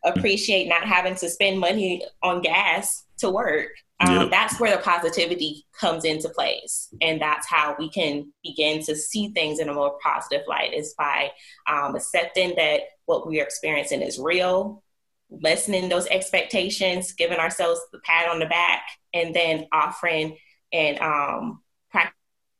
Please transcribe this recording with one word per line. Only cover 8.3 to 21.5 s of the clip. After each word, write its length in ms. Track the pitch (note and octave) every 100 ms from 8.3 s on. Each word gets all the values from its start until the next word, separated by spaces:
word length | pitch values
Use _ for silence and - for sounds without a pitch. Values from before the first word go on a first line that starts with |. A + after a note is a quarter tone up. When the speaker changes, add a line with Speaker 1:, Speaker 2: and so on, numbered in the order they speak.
| _
Speaker 1:
begin 400 | E3 D3 D3+ D#3
to 120 | D#3 D#3
see 340 | - A3 G#3
things 300 | F3+ D#3 D3+
in 100 | D3+
a 40 |
more 240 | D3 C#3+ C#3+
positive 380 | D3+ C#3+ - C#3+ C#3+
light, 260 | D3+ D#3+
is 200 | - D3+ -
by, 340 | D3 C#3+ C#3+ - - - -
um, 280 | D3+ C#3+ -
accepting 600 | - F3+ E3+ - F3+ F3
that 240 | D#3 D3+ - _ -
what 200 | E3 E3
we 120 | D#3
are 60 | C#3+
experiencing 560 | - D#3 D3 C#3+ C#3
is 180 | A#2+ -
real, 640 | C#3+ F3+ F3+ F#3 G#3 G#3 _ _ _ _ _
lessening 580 | F#3+ D#3 E3 - F#3+ F3+
those 180 | F3+ F3+
expectations, 1080 | F#3+ F#3 F#3 - G#3+ F#3 G#3 F#3+ F3+ F3+
giving 240 | - E3+ F3
ourselves 400 | E3 E3+ E3+ E3+ -
the 60 | -
pat 280 | - F3 E3+
on 100 | E3
the 60 | D#3+
back, 360 | E3+ F3 F3 - - _
and 200 | E3+ E3+
then 340 | E3+ E3+ D#3+ D#3
offering 680 | D#3 D3+ D#3 F3 D#3+ D#3 D#3 _ _ _
and, 260 | E3 D3+ C#3+
um, 640 | D#3+ D3 C#3+ - -